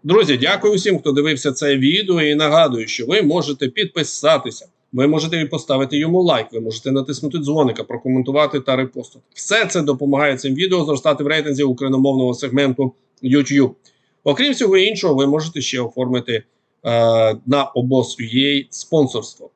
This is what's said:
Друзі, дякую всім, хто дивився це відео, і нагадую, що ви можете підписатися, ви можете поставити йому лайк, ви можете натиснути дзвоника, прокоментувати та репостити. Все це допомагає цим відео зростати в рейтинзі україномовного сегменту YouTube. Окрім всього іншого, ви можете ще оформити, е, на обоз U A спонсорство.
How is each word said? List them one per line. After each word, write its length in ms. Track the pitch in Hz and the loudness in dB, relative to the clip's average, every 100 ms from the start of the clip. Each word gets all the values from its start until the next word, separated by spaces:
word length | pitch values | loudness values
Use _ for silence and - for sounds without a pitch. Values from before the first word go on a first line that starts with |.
Друзі, 340 | 143 202 175 127 | 4 2 4 2
дякую 380 | 147 196 208 | 0 2 2
всім, 240 | 202 202 175 | 2 0 0
хто 140 | 156 | 0
дивився 400 | 139 151 139 151 | 0 0 0 -2
це 240 | 131 147 135 | -2 0 2
відео, 460 | 135 185 196 175 | 2 2 0 0
і 120 | 151 | 2
нагадую, 520 | 147 151 156 160 120 110 | 2 4 4 4 0 -6
що 180 | - 120 | -6 -2
ви 160 | 196 | 2
можете 460 | 156 175 147 139 139 | 2 2 -2 -4 -4
підписатися, 1000 | 165 208 170 147 - 151 151 120 - - _ _ | -2 -4 -4 -6 -2 2 2 0 -14 -20 _ _
ви 140 | 123 139 | 0 2
можете 400 | 156 160 165 156 | 2 -2 -4 -4
поставити 520 | - - 135 135 143 | -6 -2 -2 0 -2
йому 240 | 160 180 | 0 2
лайк, 240 | 175 127 110 | 2 2 -2
ви 80 | 113 | -8
можете 320 | 113 110 135 | -8 -8 -2
натиснути 460 | 135 131 143 151 165 | -2 -2 -6 -6 -6
дзвоника, 460 | 143 156 131 107 | -2 0 0 -2
прокоментувати 760 | - 117 131 127 127 139 151 147 | -8 -8 -2 -2 0 0 0 -2
та 160 | 131 131 | -2 -2
репостити. 480 | 127 - 120 123 _ | -2 -8 -16 -20 _
Все 320 | - - 220 208 | -16 -2 0 0
це 160 | 185 | -2
допомагає 540 | 143 131 143 139 147 131 | -2 -2 0 0 0 -2
цим 180 | 139 | -4
відео 300 | 131 190 185 | -2 0 0
зростати 400 | 147 143 156 143 | 0 0 0 0
в 20 | 143 | 0
рейтинзі 360 | 156 147 139 | -2 -2 -2
україномовного 720 | 143 127 135 131 139 131 127 | -2 -2 0 2 2 2 0
сегменту 580 | 120 135 127 139 127 131 _ _ _ | -2 -2 0 0 0 -4 _ _ _
YouTube. 480 | 127 143 135 143 127 - _ _ _ _ | 0 2 2 2 2 -2 _ _ _ _
Окрім 280 | 147 139 285 | -2 0 0
всього 240 | 269 226 190 | 0 2 4
іншого, 380 | 202 220 175 | 2 0 0
ви 120 | 135 139 | 2 2
можете 340 | 151 156 151 | 0 -2 -8
ще 200 | 120 131 | -6 -4
оформити, 540 | 120 127 127 127 120 | -6 -4 -2 -2 -4
е, 80 | 113 - _ _ _ 113 117 117 113 110 107 123 | -6 -8 _ _ _ -2 2 4 4 2 0 0
на 180 | 143 135 | 0 0
обоз 420 | 127 123 131 - - | -2 0 0 0 -6
U 160 | 113 123 | -4 0
A 300 | 139 139 135 | 2 0 -4
спонсорство. 800 | - - 160 135 113 107 - - | -16 -2 0 2 -2 -10 -20 -20